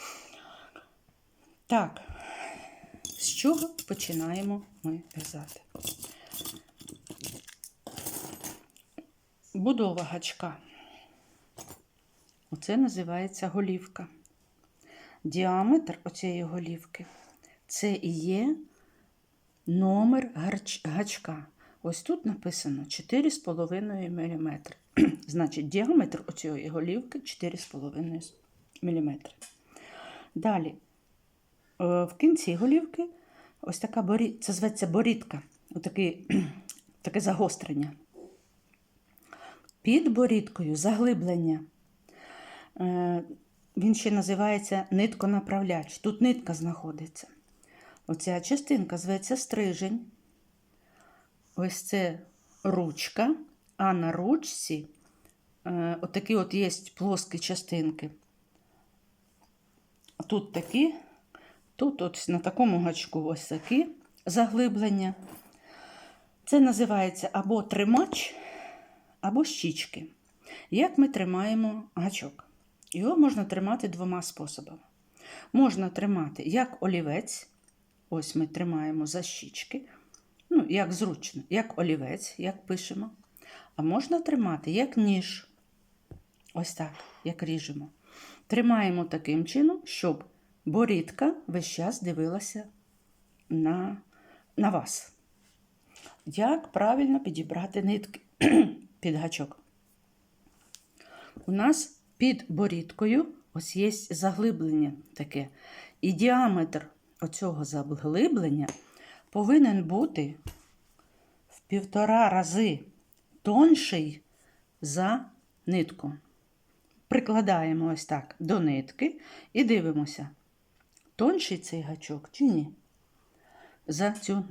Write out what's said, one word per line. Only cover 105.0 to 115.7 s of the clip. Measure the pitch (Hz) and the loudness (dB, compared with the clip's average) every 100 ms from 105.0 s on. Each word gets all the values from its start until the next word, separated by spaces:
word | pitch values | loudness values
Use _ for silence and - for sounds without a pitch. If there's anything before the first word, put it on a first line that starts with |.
| - | -12
таке. | - 147 139 135 - - - - _ | -12 -8 -6 -8 -10 -20 -20 -20 _
І | 185 | 0
діаметр | 165 233 247 247 180 160 151 - _ _ _ | 4 6 6 6 4 0 -4 -8 _ _ _
оцього | 160 - 190 151 | -8 -4 -4 -4
заглиблення | 143 147 143 143 151 165 330 254 160 147 143 - - - - - _ | -4 -4 -4 -4 0 2 4 4 2 0 -2 -8 -18 -20 -20 -20 _
повинен | 202 208 302 262 196 | 0 6 8 8 6
бути | 160 190 311 - 147 151 - - _ _ _ _ _ _ _ _ _ | 2 0 0 -2 -4 -6 -14 -14 _ _ _ _ _ _ _ _ _
в | - | -20
півтора | - 202 196 208 214 220 214 | -4 -4 0 2 4 6 6
рази | 185 165 185 220 143 - - _ _ _ _ | 4 2 2 2 0 -6 -20 _ _ _ _
тонший | - 233 320 311 - 175 156 151 _ _ _ _ _ _ | 2 8 10 8 4 0 -2 -6 _ _ _ _ _ _
за | 143 151 190 247 - - _ _ | -6 0 0 0 -4 -18 _ _
нитку. | - | -2